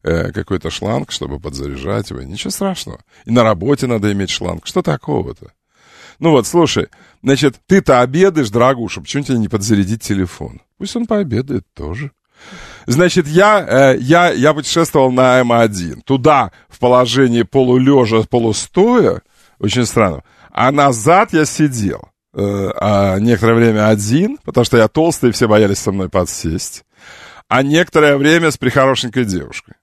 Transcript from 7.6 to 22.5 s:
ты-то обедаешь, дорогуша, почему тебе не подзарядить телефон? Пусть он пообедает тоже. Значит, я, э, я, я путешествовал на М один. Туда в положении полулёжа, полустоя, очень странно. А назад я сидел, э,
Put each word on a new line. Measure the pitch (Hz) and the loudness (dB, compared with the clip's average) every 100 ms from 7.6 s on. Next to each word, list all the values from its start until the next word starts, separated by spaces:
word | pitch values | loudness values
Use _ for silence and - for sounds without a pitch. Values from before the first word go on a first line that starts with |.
| _ | _
ты-то | 190 - 127 | 2 4 2
обедаешь, | 127 147 196 156 117 | 2 2 2 2 -2
дорогуша, | 113 123 131 107 - | 2 0 0 -6 -10
почему | 73 143 | -8 -8
тебе | 135 123 | -2 -2
не | 104 | -2
подзарядить | 110 101 104 98 110 | -4 0 0 0 -4
телефон? | - 98 90 - 67 60 _ _ | -4 -4 -4 -6 -16 -16 _ _
Пусть | 202 | -10
он | 240 233 | -8 -4
пообедает | 214 170 113 135 123 - | -2 -2 -4 -4 -8 -8
тоже. | - 73 104 139 _ _ _ - - - - | -14 -12 -10 -12 _ _ _ -20 -20 -20 -16
Значит, | - 135 180 185 147 | -4 0 2 0 0
я, | 165 202 208 156 123 135 | 2 4 2 0 2 4
э, | 127 | 2
я, | 123 170 175 | 2 4 4
я | 110 139 | 2 0
путешествовал | 151 139 170 160 151 131 | 0 -2 -2 0 2 2
на | 127 131 127 | 2 4 4
М | 123 | 2
один. | 117 113 98 85 67 | 2 2 0 -8 -10
Туда | - 135 135 143 107 _ _ | -4 0 2 2 0 _ _
в | - | -2
положении | 123 123 127 123 131 117 | 2 4 2 2 2 2
полулёжа, | 110 139 127 127 131 139 113 113 107 | 0 0 2 2 4 4 4 0 0
полустоя, | 123 113 104 - 180 220 247 131 82 _ _ _ _ | -2 -2 -4 -4 0 2 4 2 -2 _ _ _ _
очень | 104 113 | -4 -2
странно. | 117 - 98 69 _ _ - | -2 0 0 -2 _ _ -10
А | - 127 | -2 0
назад | 143 139 117 113 180 220 | 2 0 0 2 2 2
я | 160 | 0
сидел, | 151 - 151 123 98 57 - _ _ | -2 0 -2 0 -4 -6 -14 _ _
э, | - 101 | -6 -4